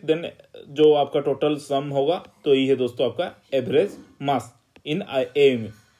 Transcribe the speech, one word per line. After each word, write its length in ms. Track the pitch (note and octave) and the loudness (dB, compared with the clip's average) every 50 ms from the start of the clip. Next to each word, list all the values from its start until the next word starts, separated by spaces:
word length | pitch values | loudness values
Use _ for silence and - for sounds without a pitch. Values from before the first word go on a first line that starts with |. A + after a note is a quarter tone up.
then 220 | D#3 D3 D#3 E3+ D#3+ - - - - _ - - - D3+ | -2 -2 -2 -2 -4 -10 -14 -16 -20 _ -20 -20 -20 -6
जो 220 | C#3 D3+ D3+ D3+ D3 | 0 4 6 6 6
आपका 260 | C#3+ C#3 - - C#3+ | 6 2 0 -2 -2
टोटल 360 | C#3+ D3 C3+ C3+ D3+ D3+ D3+ C#3+ | -2 -2 -2 0 0 -2 -2 -2
सम 300 | - - C#3 C#3 D3 C#3+ | -4 -4 -4 -4 -4 -2
होगा 320 | C#3 C3+ C3+ D#3 F3+ F#3 - - _ _ - | -2 0 0 0 0 -2 -6 -14 _ _ 0
तो 100 | D3+ C3+ | 2 2
यही 120 | C3+ C3+ | 2 4
है 100 | C3+ C3+ | 2 0
दोस्तों 300 | B2 B2+ A#2 - - C3 | 0 0 -4 -2 -4 -4
आपका 240 | A#2 - - F3+ - - _ _ - C3+ | -4 -4 -4 -8 -8 -8 _ _ -6 -4
एवरेज 420 | C3 A#2+ - C3+ D#3 G3 G3+ - - - - _ - | -4 -2 0 0 0 0 0 -4 -12 -20 -20 _ -8
मास 300 | C#3+ C#3+ C#3 A#2+ - - - _ _ _ _ - - | -4 -2 -2 -2 -4 -10 -18 _ _ _ _ -14 -10
in 160 | D3 D3+ G3 - - | -8 -6 -6 -6 -4
एएमयू। 580 | C3+ C3 B2+ - - D3 C#3+ C3+ B2 A2+ A2 A2 - - _ _ _ | -4 -4 -4 -2 2 4 4 4 4 2 -4 -10 -14 -18 _ _ _